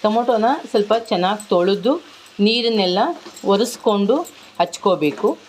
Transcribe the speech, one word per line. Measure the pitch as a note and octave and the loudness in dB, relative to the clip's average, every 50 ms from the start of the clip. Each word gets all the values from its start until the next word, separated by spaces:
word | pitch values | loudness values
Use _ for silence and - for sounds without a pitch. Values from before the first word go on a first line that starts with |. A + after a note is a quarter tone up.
ಟೊಮೊಟೊನ | - G#3+ A3 A#3 A#3+ B3 B3 G#3+ A3 A#3+ C#4+ E4+ - - | 0 2 0 2 2 2 0 2 2 2 0 -2 -4 -2
ಸ್ವಲ್ಪ | - G#3+ G3+ G#3 A3 A#3 A3+ - | -2 -2 0 2 0 -2 0 -2
ಚೆನ್ನಾಗಿ | G#3+ F3 F3+ F#3 G#3+ G#3+ - - | -2 0 0 0 -2 -4 -4 -2
ತೊಳೆದು | F#3+ F3 F3 F#3+ G3 G3+ F3 A#3+ D4 F4 - - - - - - - - | 0 2 2 2 0 0 0 0 -2 -2 -4 -14 -20 -20 -20 -20 -4 0
ನೀರನ್ನೆಲ್ಲ | G3+ G#3+ A3+ A#3+ A3+ A#3 A3+ G#3+ F#3+ F3+ F3+ F#3+ A#3+ E4 E4+ - - - - - - | 2 2 2 2 0 0 0 0 0 0 2 0 0 -2 -4 -8 -14 -20 -20 -8 0
ಒರೆಸ್ಕೊಂಡು | F#3+ G3 G3+ A#3+ A#3+ - - - A3+ G#3 G3+ G3+ G3 B3+ D#4 F4 - - - - - - - | 0 2 2 0 -2 -4 -2 0 0 2 2 2 2 0 0 -2 -6 -14 -20 -20 -20 -4 -4
ಹಚ್ಕೋಬೇಕು. | F3 F3 - - - G3+ F#3 D3 D3+ D3 - - - A#3 D#4+ - - | -4 -4 -4 -4 0 0 0 2 0 -2 -2 0 -2 -2 -2 -4 -12